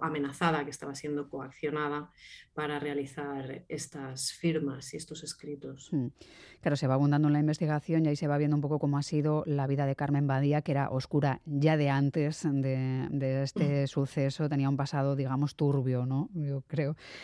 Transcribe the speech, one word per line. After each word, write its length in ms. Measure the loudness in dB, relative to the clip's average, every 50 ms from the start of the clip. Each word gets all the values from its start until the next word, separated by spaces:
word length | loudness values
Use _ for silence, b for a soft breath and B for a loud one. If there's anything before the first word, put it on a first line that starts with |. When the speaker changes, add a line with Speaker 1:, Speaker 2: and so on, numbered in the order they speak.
| -2
Speaker 1:
amenazada, 600 | -4 -2 -2 -4 -4 -2 0 2 2 2 2 -2
que 40 | -4
estaba 240 | -8 -10 -10 -10 -10
siendo 380 | -8 -6 -6 -4 -4 -6 -6
coaccionada 800 | -8 -10 -10 -12 -10 -6 -4 -4 -2 -2 -2 -2 -4 -6 -8 -10 B B B B B B B B B
para 260 | -6 -4 -4 -4 -4
realizar 880 | -4 -4 -4 -4 -4 -6 -6 -8 -8 -6 -6 -8 -8 -8 -10 -12 -10
estas 640 | -10 -8 -8 -8 -8 -10 -10 -10 -10 -8 -6 -6 -8
firmas 640 | -6 -2 0 0 0 0 0 -2 -6 -6 -10 -12 -12
y 40 |
estos 260 | -12 -10 -10 -12 -12 -12
escritos. 640 | -12 -14 -12 -10 -12 -10 -10 -10 -12 -14 -14 -8 -4
Speaker 2:
Hmm. 160 | -2 -2 -2 -2 -6 B B B B B B B B B
Claro, 160 | B 0 0
se 100 | 2 2
va 60 | 2 4
abundando 340 | 4 4 4 4 4 4
en 60 | 4 4
la 60 | 4
investigación 640 | 4 2 2 0 0 0 0 0 0 0 2 2 4
y 20 |
ahí 80 | 2 2
se 120 | 0 0
va 100 | 0 2
viendo 180 | 2 2 4 2
un 60 | 2
poco 180 | 2 0 0 0
cómo 180 | 2 2 2
ha 60 | 0 0
sido 400 | 0 0 2 2 2 2 2 0
la 220 | 0 0 0 0
vida 180 | 2 2 2 2
de 100 | 0 0
Carmen 300 | 0 0 2 2 2 4
Badía, 360 | 2 2 4 4 4 4 2
que 100 | 2 2
era 180 | 2 2 2 0
oscura 520 | 0 -2 -2 0 0 2 2 2 0 0 -4
ya 300 | -4 0 2 4 4 4
de 140 | 4 4 2
antes 540 | 4 4 2 2 2 2 0 0 -2 -2 -2
de, 640 | 0 0 2 2 0 0 0 0 -2 -2 -2 -2 -2
de 320 | -2 -2 0 0 0 0 -2
este 400 | -2 0 0 2 2 2 2 0
Speaker 1:
Mm. 40 |
Speaker 2:
suceso, 640 | 0 0 0 -2 0 0 0 0 0 0 0 -2 0
tenía 200 | 2 2 2 2
un 80 | 2
pasado, 380 | 0 -2 -2 0 0 2 2 2
digamos, 400 | 0 0 0 0 0 0 0 0
turbio, 500 | 0 2 2 2 2 2 2 0 0 0
¿no? 240 | 0 0 0 0 -2 -4
Yo 280 | -4 -4 -2 -4 -4
creo. 340 | -6 -4 -2 -2 0 0 -2 B B B B B